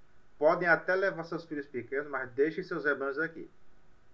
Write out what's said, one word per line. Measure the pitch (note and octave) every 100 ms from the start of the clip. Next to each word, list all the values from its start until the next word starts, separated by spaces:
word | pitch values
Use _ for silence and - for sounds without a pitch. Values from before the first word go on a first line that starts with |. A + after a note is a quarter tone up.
| - - - -
"Podem | D3+ F3 F3
até | D#3+ -
levar | F#3+ F#3+ E3
seus | E3 E3
filhos | - D3 C#3
pequenos, | B2 A#2 C3+ D3
mas | C3 B2+
deixem | B2 D#3 D#3+
seus | E3+ E3+
rebanhos | C#3+ C#3 C#3 C#3
aqui." | E3 - - - - - - - -